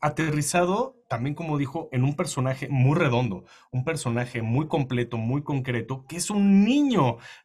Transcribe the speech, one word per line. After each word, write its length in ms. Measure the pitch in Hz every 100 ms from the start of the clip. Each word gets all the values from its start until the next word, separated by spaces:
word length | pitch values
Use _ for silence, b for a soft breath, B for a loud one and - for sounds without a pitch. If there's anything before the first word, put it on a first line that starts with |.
aterrizado 960 | 151 151 156 147 147 180 180 202 262 - -
también, 260 | 117 131
como 240 | 147 165 147
dijo, 320 | 135 170 -
en 120 | 127
un 120 | 131 147
personaje 520 | 160 - 131 131 143
muy 260 | 131 127 165
redondo, 500 | 160 117 123 90 - B B
un 120 | 127
personaje 600 | 131 160 127 117 123 120
muy 240 | 110 123 156
completo, 500 | 165 135 120 120 117
muy 240 | 113 139
concreto, 640 | 143 139 131 120 113 131 -
que 100 | 165
es 120 | -
un 340 | 208 202 196
niño, 540 | 214 277 285 220 131 110 B B